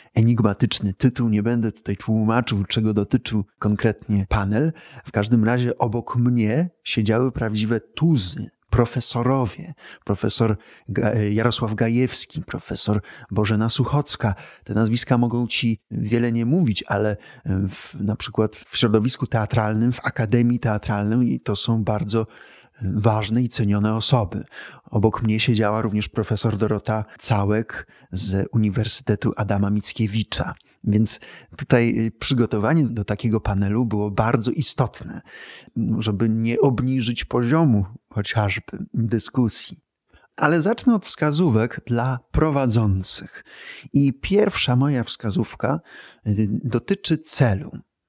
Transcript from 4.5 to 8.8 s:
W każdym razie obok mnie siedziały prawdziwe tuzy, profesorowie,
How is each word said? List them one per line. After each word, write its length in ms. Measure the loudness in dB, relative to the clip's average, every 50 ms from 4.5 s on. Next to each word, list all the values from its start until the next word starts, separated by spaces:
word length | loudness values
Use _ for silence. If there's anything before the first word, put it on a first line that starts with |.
| 0 0 0 -2 -4 -6 -12 -20 -20 -20 -12
W 80 | -6
każdym 320 | -4 -2 0 2 2 2 4
razie 340 | 2 2 2 0 -2 -2 0
obok 380 | -2 0 0 -2 -4 -2 0
mnie 540 | 0 2 2 2 2 2 2 2 0 0 -2 -4 _ -10
siedziały 480 | -6 -2 0 0 2 2 2 0 0
prawdziwe 480 | -2 -4 -4 -2 0 0 0 0 -2 -2
tuzy, 680 | -4 _ _ 0 2 2 2 2 0 -2 -6 -8 -12 -12 -14 _ _ _ 2
profesorowie, 1000 | 2